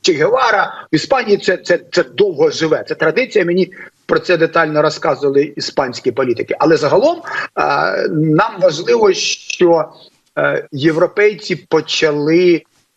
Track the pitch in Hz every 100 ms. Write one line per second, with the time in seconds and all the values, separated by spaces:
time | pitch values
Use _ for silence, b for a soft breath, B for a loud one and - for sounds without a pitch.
0 | - 151 165 254 240 202 175 - - 156
1 | - 269 214 202 - 175 - 175 - 180
2 | 165 - 202 147 156 - 160 139 101 156
3 | 156 175 247 214 170 180 180 B B _
4 | - 160 165 170 160 165 156 151 151 151
5 | 165 127 139 139 151 - - - 131 120
6 | 131 113 151 - - - 147 156 143 170
7 | 285 339 - - - - 151 143 90 -
8 | - 156 156 151 226 202 180 147 196 233
9 | 208 180 - - - - 175 165 151 B
10 | B B _ - 143 139 - 139 156 156
11 | 175 - 208 196 - 165 - 160 151 -
12 | 156 147 147 170 180 165 - _ _